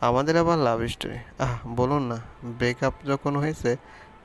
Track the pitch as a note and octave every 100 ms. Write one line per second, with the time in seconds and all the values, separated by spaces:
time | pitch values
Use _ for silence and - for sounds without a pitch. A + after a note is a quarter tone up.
0 | A#2+ B2 D3 E3 E3+ E3 B2+ A2+ A#2 -
1 | - A#2 - - B2+ A#2 A#2 A#2 B2 D3
2 | B2+ A#2 A#2 - B2 A#2 B2 B2 C3+ C3
3 | C#3+ C#3 D3 C#3+ D#3 D#3 A#2+ B2 - -
4 | - -